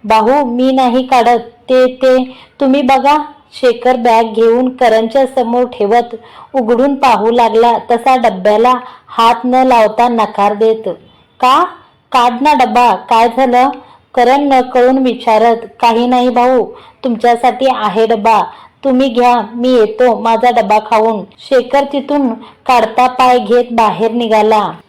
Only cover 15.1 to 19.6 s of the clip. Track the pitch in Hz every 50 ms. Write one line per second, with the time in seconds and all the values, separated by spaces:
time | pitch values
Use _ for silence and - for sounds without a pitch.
15.1 | 226 - - 233 220 214 220 233 226 226 - - - _ - 233 226 233 240 247
16.1 | 254 247 247 254 233 240 240 254 262 247 202 - - - - - _ _ - 262
17.1 | 233 226 - 240 240 233 - 254 233 254 269 262 247 - 214 208 185 220 220 214
18.1 | 226 214 202 226 220 202 170 - - - - - _ _ - 269 254 254 269 269
19.1 | 226 240 240 247 240 240 202 202 226 240